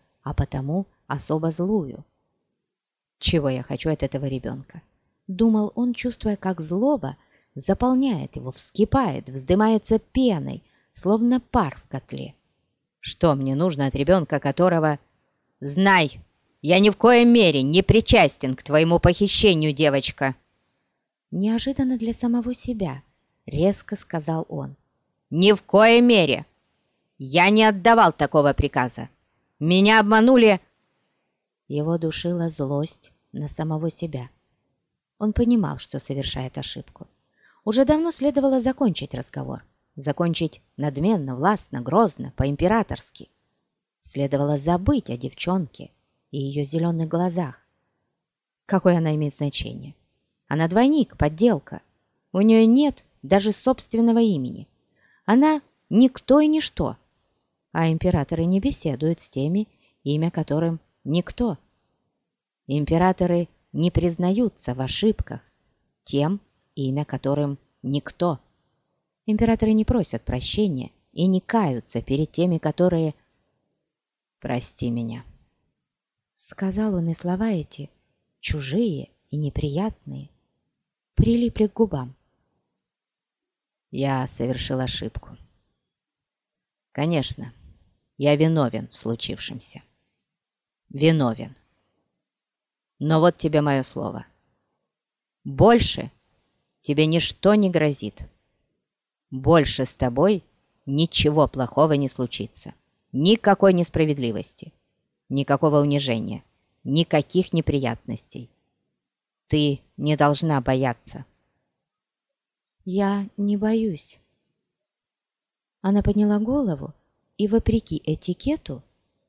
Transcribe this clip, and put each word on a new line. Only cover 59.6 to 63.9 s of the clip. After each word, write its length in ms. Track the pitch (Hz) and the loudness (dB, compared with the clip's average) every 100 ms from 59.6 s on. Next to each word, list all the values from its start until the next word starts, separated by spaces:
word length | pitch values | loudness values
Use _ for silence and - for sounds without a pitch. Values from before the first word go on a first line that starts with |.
| 214 _ _ _ | -4 _ _ _
имя 280 | 143 147 170 | -4 -2 -2
которым 500 | 170 156 147 170 165 _ _ | -4 -4 -2 -2 -4 _ _
никто. 540 | - 165 - - 240 156 _ _ _ _ _ _ _ _ _ _ - | -4 -4 -4 -4 -4 -6 _ _ _ _ _ _ _ _ _ _ -6
Императоры 800 | 143 143 165 180 185 175 175 170 _ _ | -4 0 2 2 0 0 0 -4 _ _
не 180 | 143 175 | -2 0